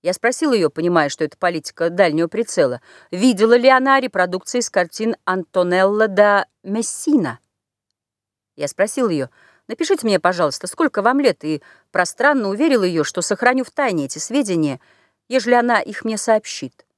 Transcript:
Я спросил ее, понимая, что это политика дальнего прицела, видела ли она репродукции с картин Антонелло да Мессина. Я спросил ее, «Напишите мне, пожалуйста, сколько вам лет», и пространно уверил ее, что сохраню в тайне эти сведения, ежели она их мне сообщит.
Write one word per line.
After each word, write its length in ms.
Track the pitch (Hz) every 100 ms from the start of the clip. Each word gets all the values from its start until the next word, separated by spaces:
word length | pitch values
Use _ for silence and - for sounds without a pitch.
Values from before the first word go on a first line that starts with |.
Я 120 | 165
спросил 400 | 190 233 254 311
ее, 160 | 226 156
понимая, 400 | - 175 175 143
что 140 | -
это 120 | 151 -
политика 540 | 180 170 - - 170
дальнего 380 | 175 180 151 165
прицела, 520 | 208 - - 139 123 _ - _
видела 480 | 180 254 196 220 240
ли 100 | 254
она 300 | 262 262 269
репродукции 600 | 254 190 180 185 - 247
с 100 | 233
картин 460 | 196 175 - 220 - -
Антонелло 840 | 185 170 185 180 180 190 208 220
да 380 | 190 208 202 - _
Мессина. 800 | 190 214 220 - - 294 151 117 _ _ _ _ _ _ _ _ _ _ _ -
Я 120 | 143
спросил 420 | - 208 - 233
ее, 200 | 156 127 _ _ _ -
«Напишите 380 | 226 311 381 226
мне, 140 | 190
пожалуйста, 480 | 175 180 156 - 180
сколько 340 | - 320 -
вам 180 | 208 269
лет», 240 | 277 170
и 200 | 151 151 _ _ _
пространно 580 | - 175 - 269 277 202
уверил 340 | 208 320 247
ее, 200 | 185 165
что 200 | 147 -
сохраню 400 | - 202 240 262
в 80 | 254
тайне 340 | - - 170 139
эти 140 | 165
сведения, 600 | - 262 214 175 151 127 _ _ _ _ _
ежели 280 | 254 220 247
она 260 | 240 220
их 240 | - 208 226
мне 140 | 214
сообщит. 680 | - 220 - - 131 _ _